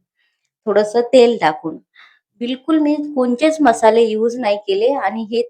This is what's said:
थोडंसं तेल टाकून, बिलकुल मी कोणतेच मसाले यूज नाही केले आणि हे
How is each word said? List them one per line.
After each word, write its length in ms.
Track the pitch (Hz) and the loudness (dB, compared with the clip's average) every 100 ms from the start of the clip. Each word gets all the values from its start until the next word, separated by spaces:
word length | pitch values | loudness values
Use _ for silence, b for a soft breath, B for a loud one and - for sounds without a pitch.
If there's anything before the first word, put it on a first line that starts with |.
| _ _ _ _ _ _ 220 | _ _ _ _ _ _ -2
थोडंसं 360 | 202 208 240 | 0 0 0
तेल 360 | 240 262 240 220 | 2 4 4 4
टाकून, 360 | 160 156 160 - _ b b b b - | -2 -2 -8 -14 _ b b b b -12
बिलकुल 400 | 240 262 - 320 | -10 -8 -2 0
मी 160 | 294 294 294 262 | 0 -2 -4 -4
कोणतेच 460 | 247 240 311 311 | -2 0 0 2
मसाले 400 | 269 226 226 226 | 2 2 2 4
यूज 360 | 226 214 233 247 | 2 0 -2 -2
नाही 200 | 226 202 | -4 -4
केले 360 | 208 196 233 | -2 -2 0
आणि 300 | 277 196 220 | -2 -4 -6
हे 240 | 214 233 240 | -6 -4 -4